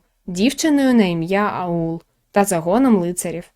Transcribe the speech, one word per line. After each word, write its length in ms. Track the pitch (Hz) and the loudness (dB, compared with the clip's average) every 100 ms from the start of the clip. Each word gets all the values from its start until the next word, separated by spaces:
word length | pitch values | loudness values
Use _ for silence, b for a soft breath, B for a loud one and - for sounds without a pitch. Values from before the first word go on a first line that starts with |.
| _ _ - | _ _ -10
дівчиною 680 | 180 240 - 330 285 269 | -2 -2 0 0 2 4
на 100 | 240 | 4
ім'я 480 | 185 170 165 196 208 127 | 2 0 -2 -2 -2 -4
Аул 460 | 180 170 165 165 - _ _ | -4 -4 -4 -6 -12 _ _
та 120 | 202 | 0
загоном 520 | 196 175 165 220 269 208 | 0 0 0 2 4 2
лицарів. 480 | 175 175 175 165 - | 0 -4 -8 -8 -12